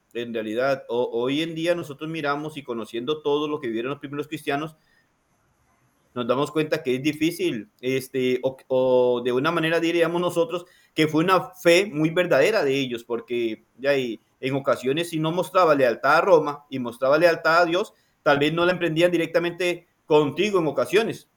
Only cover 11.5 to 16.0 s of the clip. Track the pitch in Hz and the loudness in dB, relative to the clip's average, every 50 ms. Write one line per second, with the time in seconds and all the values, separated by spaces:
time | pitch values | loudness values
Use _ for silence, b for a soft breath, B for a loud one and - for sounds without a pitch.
11.5 | - - - 170 170 180 202 214 139 151 156 160 160 180 175 170 160 135 151 202 | -8 0 4 6 6 6 4 0 0 -2 0 0 2 0 2 2 4 4 4 4
12.5 | 220 202 151 139 135 139 135 123 120 113 - - 117 117 - - 120 120 117 110 | 2 2 0 0 0 -2 -2 -4 -6 -8 -6 -6 -6 -6 -6 -4 -4 -2 -2 -2
13.5 | 110 - _ _ _ - 127 139 143 135 127 120 104 - _ _ _ _ 127 131 | -4 -8 _ _ _ -4 -2 0 0 0 -2 -4 -6 -10 _ _ _ _ -4 -4
14.5 | 139 135 139 131 120 - 120 127 139 160 170 170 165 156 156 160 170 180 170 175 | -4 -2 0 -2 -2 0 -2 -2 -2 -2 -2 -4 -4 -2 -2 -2 -2 -2 -2 0
15.5 | - 185 180 156 147 139 131 120 113 - | 2 4 4 4 4 4 4 2 2 2